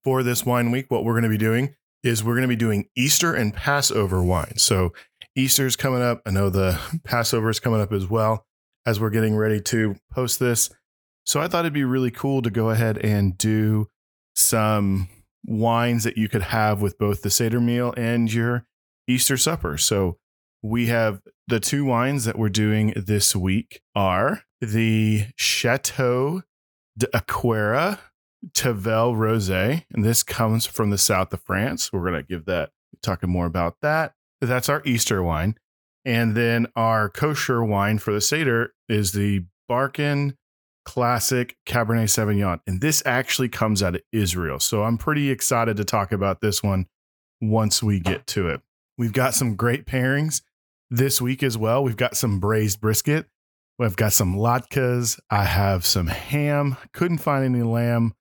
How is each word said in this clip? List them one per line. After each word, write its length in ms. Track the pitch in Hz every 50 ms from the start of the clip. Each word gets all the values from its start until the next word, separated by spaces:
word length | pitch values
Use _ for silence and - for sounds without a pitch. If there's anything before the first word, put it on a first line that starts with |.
| _
For 180 | 135 131 131
this 240 | 131 120 123 117 -
wine 240 | 123 123 123 120 117
week, 220 | 123 131 135 _
what 120 | 127 113 -
we're 120 | 117 117
gonna 140 | 113 117 113
be 80 | 107 104
doing 380 | 110 110 113 120 131 139 - _ _ _ _ _ -
is 200 | 127 117 104 107
we're 120 | 113 120
gonna 120 | 120 131 127
be 80 | 123
doing 320 | 113 117 113 104 101 98 _ _
Easter 380 | - 123 139 135 - - 170 -
and 200 | - 117 104 107
Passover 680 | - - - 143 143 139 - - 110 104 92 95 92
wine. 360 | 90 87 92 85 73 - - -
So 340 | - - 107 95 92 87 - - - _ _ _ - _ _
Easter's 400 | 131 131 135 - - 135 131 120
coming 260 | - - 139 127 123
up. 200 | 123 120 117 117 _
I 60 | 107
know 180 | 95 95 101 98
the 300 | 90 98 95 92 90 76 - -
<laughs> 120 | - 165 _
Passover 460 | - - 120 113 - - 117 107 113
is 100 | 110 -
coming 220 | - 123 113 110
up 100 | 104 98
as 160 | 107 98 95 92
well 380 | 107 113 110 110 110 110 _ _ _ _ _ _ _ _ _
as 140 | 120 113 101
we're 100 | 113 110
getting 260 | 104 113 110 110 107
ready 240 | 107 107 110 110 104
to 360 | 95 - - 117 110 107 98 - _ _
post 280 | - - 127 117 - -
this. 300 | 127 123 120 113 - - - _ _ _ _ _ _ _ _ _ _
So 160 | - - 147
I 60 | 156 170
thought 180 | 175 175 170
it'd 80 | 165 147
be 100 | 147 139
really 280 | 127 127 131 127 123
cool 300 | 113 - - 139 139 135
to 80 | 120 113
go 200 | 98 117 110 113
ahead 280 | 110 110 117 113 107 -
and 400 | - 107 107 104 98 98 90 -
do 520 | - 107 110 110 107 107 110 107 107 - _ _ _ _ _ _ _ _ _
some 760 | - - - - 113 110 110 107 107 101 98 98 98 95 92 - _ _ _ _ _ -
wines 600 | - 117 107 110 117 117 117 120 120 120 120 104
that 140 | 117 - 107
you 120 | 110 101
could 140 | - 110 95
have 380 | - - 113 107 107 104 98
with 160 | 104 101 - _
both 240 | 107 104 101 92
the 80 | - 104
Seder 300 | - - 120 113 113 120
meal 340 | 120 117 120 120 123 120 - 123
and 340 | 117 117 117 120 117 113
your 360 | 110 117 117 120 120 120 - _ _ _ _ _ _ _ _ -
Easter 300 | 123 127 - - 139 123
supper. 400 | - 156 165 165 - 82 73 73
So 400 | - - 110 101 95 90 85 _ _ _ _ _ _ _ _ _
we 260 | - 107 110 120 120 113
have 340 | 117 117 113 110 101 95 _ - _ _ _ -
the 120 | 120 113
two 260 | - - - 139 143
wines 400 | 135 123 117 120 131 143 143 117
that 120 | 113 110 -
we're 120 | 113 107
doing 440 | 95 107 107 107 107 107 107 104 -
this 400 | - 95 95 104 104 98 - -
week 460 | 98 90 95 95 107 117 _ - - _ _ _
are 480 | 101 98 95 90 90 107 139 196 - - _ _ _
the 680 | - 110 104 113 113 113 110 110 110 107 107 107 101 113 -
Chateau 1080 | - - - - - - 120 123 139 - - - - 131 123 123 127 131 143 165 190 175 _ _ _ _ _ _ _ _ _ _ 107
d'Aquera 1000 | 117 - - 117 - - - - - 120 113 110 107 104 113 135 160 190 202 - - - _ _ _ _ _ _ - 175 _
Tavel 600 | - - 131 117 101 92 113 113 110 113 123 120
Rosé, 680 | 110 110 110 110 113 98 95 95 92 95 110 143 165 - _ -
and 100 | 117 101
this 200 | 110 117 - -
comes 420 | - - - 117 110 110 110 -
from 240 | - - - 113 104
the 80 | 101 98
south 360 | - - 107 92 92 - -
of 100 | 90 -
France. 480 | - 92 95 107 131 - - - -
We're 140 | - 95 87
gonna 180 | 90 87 76 71
give 220 | - 90 85 76
that, 260 | 95 90 85 76 - _ _ _ _ - _
talking 280 | - - 95 87 - 90
more 160 | 90 90 87
about 320 | 85 80 92 85 85 - _
that. 320 | - 147 151 160 160 - _ _ _ _ _ _
That's 280 | - 117 123 127 120 -
our 120 | 143 151 -
Easter 380 | 139 123 113 - - 113 95 90
wine. 320 | 85 82 76 82 101 110 _ _ _ _ _ _ _ _ _ _
And 320 | 135 120 117 117 113 104
then 320 | 117 120 117 117 117 117 - _
our 340 | 117 113 113 113 110 107 101
kosher 540 | - - 147 151 151 143 - - 127 117 117
wine 340 | 107 107 98 101 101 110 107
for 140 | - - 104
the 80 | 104
Seder 520 | 104 - - 156 160 135 117 117 117 - _ _ _ -
is 240 | 113 104 104 92
the 340 | - 101 101 104 101 98 87 90 _ _ _ _
Barkin 680 | 120 123 135 135 - - 147 143 143 143 143 139 135 _ _ _ _ _ _ _ _ _ _
Classic 680 | - - 127 123 120 123 117 - - 131 123 120 - - _ _ -
Cabernet 420 | - 120 117 107 117 117 110 107
Sauvignon. 500 | - - 110 104 104 101 101 95 87 82 _ -
And 120 | 92 92
this 220 | 120 156 151 - -
actually 440 | 135 123 123 131 - - - 131 120
comes 320 | - - 113 110 107 95
out 140 | 101 92 87
of 60 | 87 _ _
Israel. 480 | - 110 101 90 82 90 87 78 67 69
So 240 | - - - 107 104
I'm 140 | 113 117 113
pretty 340 | - - 151 147 143 139
excited 460 | 131 - - - 131 117 117 113 107 101
to 60 | 104
talk 280 | - - 107 98 -
about 300 | 113 98 101 98 95 -
this 200 | - 107 98 -
one 240 | - 104 98 95 92 - _ _ _ _ _ _ _ _ _ _
once 400 | 117 107 107 113 110 107 - -
we 180 | 113 107 101 95
get 280 | 85 92 92 - - -
to 200 | - 104 92 85
it. 120 | 73 - _ _ _ _ _ _ _ -
We've 160 | 120 113 101
got 200 | 127 127 135 -
some 220 | - 135 120 107
great 300 | 92 113 120 120 143 -
pairings 560 | - - 131 123 131 135 143 151 156 151 - _ _ _ _ _ _ _ _ _ _
this 280 | 127 117 135 139 120 -
week 220 | 123 123 131 127
as 160 | - 131 113 110
well. 260 | 107 110 117 131 143
We've 140 | 131 113 -
got 180 | 127 123 -
some 240 | - - 117 101 95
braised 400 | 90 101 110 110 107 104 98 -
brisket. 460 | - 107 110 - - - 147 160 - _ _ _ _ _ _ _ _ _ _ _
We've 180 | 123 110 92
got 180 | - 110 107 101
some 220 | - 110 92 90
latkes. 840 | 101 110 117 120 127 123 _ - 139 131 123 123 123 120 110 - - _ _
I 140 | - 101 101
have 420 | 98 - 95 101 98 98 92 90
some 220 | - - 101 87 78
ham. 720 | - - - - 139 147 147 147 147 143 143 143 131 - - - _
Couldn't 240 | - 175 175 170 156
find 260 | - 160 143 135 135
any 200 | 131 127 120 120
lamb. 500 | 117 117 117 117 120 120 117 117 113 110 _